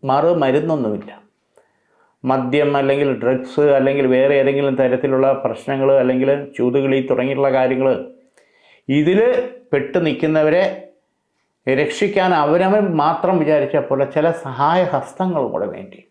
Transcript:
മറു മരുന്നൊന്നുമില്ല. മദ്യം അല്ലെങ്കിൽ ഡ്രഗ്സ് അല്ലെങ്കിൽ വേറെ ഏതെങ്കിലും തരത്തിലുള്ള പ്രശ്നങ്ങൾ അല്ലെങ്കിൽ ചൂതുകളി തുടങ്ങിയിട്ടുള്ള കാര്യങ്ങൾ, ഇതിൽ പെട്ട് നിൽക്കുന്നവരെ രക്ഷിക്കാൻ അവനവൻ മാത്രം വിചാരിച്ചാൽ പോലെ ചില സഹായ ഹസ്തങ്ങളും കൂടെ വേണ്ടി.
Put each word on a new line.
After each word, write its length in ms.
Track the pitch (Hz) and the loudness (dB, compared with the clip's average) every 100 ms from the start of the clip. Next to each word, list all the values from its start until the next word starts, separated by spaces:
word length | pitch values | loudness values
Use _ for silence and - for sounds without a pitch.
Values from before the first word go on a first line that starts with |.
| 139 | 0
മറു 180 | 135 160 170 | 0 2 2
മരുന്നൊന്നുമില്ല. 680 | 135 139 160 156 117 104 - - _ _ _ _ _ _ _ _ _ _ 131 | 2 0 0 -2 -4 -6 -10 -20 _ _ _ _ _ _ _ _ _ _ -2
മദ്യം 420 | 131 123 143 147 139 | -2 0 0 0 0
അല്ലെങ്കിൽ 300 | 135 139 143 120 | 0 0 0 0
ഡ്രഗ്സ് 440 | 117 131 - - 147 139 | 0 -2 -4 0 2 4
അല്ലെങ്കിൽ 300 | 135 139 135 | 2 2 2
വേറെ 200 | 127 135 143 | 4 4 4
ഏതെങ്കിലും 340 | 139 139 139 131 | 2 2 0 0
തരത്തിലുള്ള 480 | 131 127 139 131 135 135 | 0 0 0 2 2 0
പ്രശ്നങ്ങൾ 460 | 123 113 - 135 135 135 | -2 -8 -6 -2 2 4
അല്ലെങ്കിൽ 280 | 127 127 135 143 143 - | 2 0 2 0 -2 -2
ചൂതുകളി 420 | 123 131 135 135 127 | 0 0 0 0 0
തുടങ്ങിയിട്ടുള്ള 420 | 123 127 135 139 131 | -2 -2 0 0 2
കാര്യങ്ങൾ, 320 | 131 127 131 120 - - _ _ _ _ _ _ - | 0 2 0 0 -6 -18 _ _ _ _ _ _ -4
ഇതിൽ 300 | 139 151 190 233 254 - - _ | 0 2 2 2 0 -4 -12 _
പെട്ട് 280 | 143 - 180 165 | -4 -2 -2 -2
നിൽക്കുന്നവരെ 580 | 131 156 156 156 170 190 190 - _ _ _ _ _ _ _ - 131 | -2 0 2 2 2 0 -4 -16 _ _ _ _ _ _ _ -2 -2
രക്ഷിക്കാൻ 520 | 147 - 202 196 185 170 | -2 -2 -2 0 0 0
അവനവൻ 420 | 147 170 190 208 202 160 | 2 2 2 2 0 0
മാത്രം 340 | 147 165 180 185 | 0 0 0 0
വിചാരിച്ചാൽ 420 | 151 151 135 151 139 | 2 0 0 -2 -2
പോലെ 180 | 135 139 151 | -2 -2 0
ചില 120 | 156 165 | -2 -2
സഹായ 380 | 135 127 147 175 170 | -8 -2 0 2 0
ഹസ്തങ്ങളും 560 | 147 - - 185 165 120 | -2 -6 -6 -4 -2 -4
കൂടെ 140 | - 101 - | -6 -8 -10
വേണ്ടി. 240 | 98 - _ | -16 -20 _